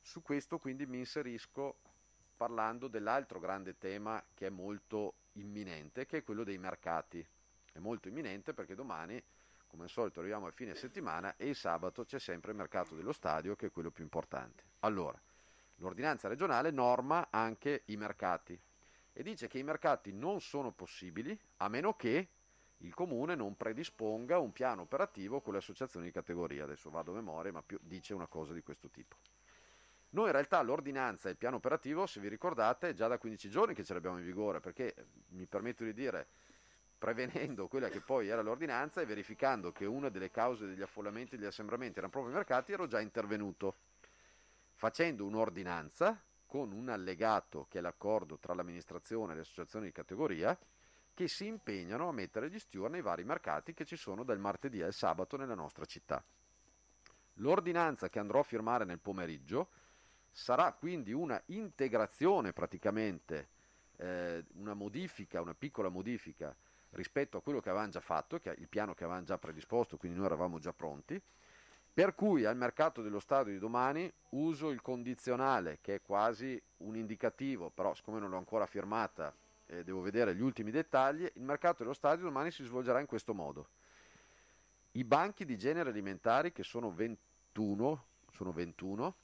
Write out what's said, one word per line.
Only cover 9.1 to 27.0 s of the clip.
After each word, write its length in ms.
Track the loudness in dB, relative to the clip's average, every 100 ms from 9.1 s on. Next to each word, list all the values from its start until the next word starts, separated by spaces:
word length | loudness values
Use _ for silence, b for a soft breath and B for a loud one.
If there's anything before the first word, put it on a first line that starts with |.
| -10 -12 B B B -20
come 160 | -14
al 60 | -8
solito, 300 | -2 -2 -2
arriviamo 260 | -4 -4 -6
al 80 |
fine 200 | -8 -10 -8
settimana 600 | -10 -6 -2 -2 -4 -4
e 140 | -4
il 60 | -2
sabato 480 | 0 0 0 -4 -8
c'è 140 | -8
sempre 320 | -6 -6 -6
il 60 | -6
mercato 380 | -2 -2 -2 -4
dello 160 | -6
stadio, 440 | -2 0 0 0 -4
che 120 | -4
è 40 |
quello 200 | -4 -6
più 120 | -6
importante. 600 | -4 -4 -2 -6 -8 -14 -20 0
Allora, 420 | 0 2 -2 -4 -16 B B B B -8
l'ordinanza 520 | -8 -2 0 0 -2
regionale 440 | 0 2 4 4
norma 560 | 4 6 6 4 0 2
anche 540 | 2 2 0 -2 -2 -4
i 120 | -6
mercati 640 | -6 0 2 2 -2 -14 -14 -20 B B B -8
e 60 |
dice 240 | -6 -6 -6
che 120 | -4
i 40 |
mercati 480 | -4 2 4 4 0
non 300 | -4 -2 -2
sono 320 | -4 -4 -4
possibili 640 | -6 -12 -10 -8 -6 -6 -8 -10 _
a 120 | 0
meno 260 | 2 0 2
che 320 | 2 2 0 _ B B B B
il 140 | -12
comune 420 | -4 -2 0 0 0
non 200 | -2 -2
predisponga 840 | -4 -4 -8 -2 -2 -2 4 4
un 120 | 4
piano 300 | 0 0 0
operativo 580 | -2 0 0 -2 -4 -4
con 140 | -2
le 60 | -4
associazioni 480 | -4 -8 -8 -6 -6
di 40 |
categoria. 540 | -6 -4 -2 -2 -4 -6
Adesso 240 | -8 -6
vado 220 | -6